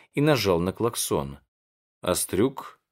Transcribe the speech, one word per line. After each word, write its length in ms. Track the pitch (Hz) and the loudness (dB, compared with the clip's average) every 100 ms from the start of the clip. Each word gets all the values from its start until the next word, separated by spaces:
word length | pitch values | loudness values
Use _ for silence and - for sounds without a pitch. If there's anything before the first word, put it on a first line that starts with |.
| _ | _
и 60 | - | 0
нажал 380 | 151 131 98 85 | 2 2 2 2
на 120 | 92 | 0
клаксон. 680 | - 113 - - 90 69 69 _ _ _ _ _ _ | -2 -4 -2 -4 -2 -4 -10 _ _ _ _ _ _
Острюк 800 | 90 87 - 90 131 135 - - _ | -2 -2 0 2 0 0 -16 -18 _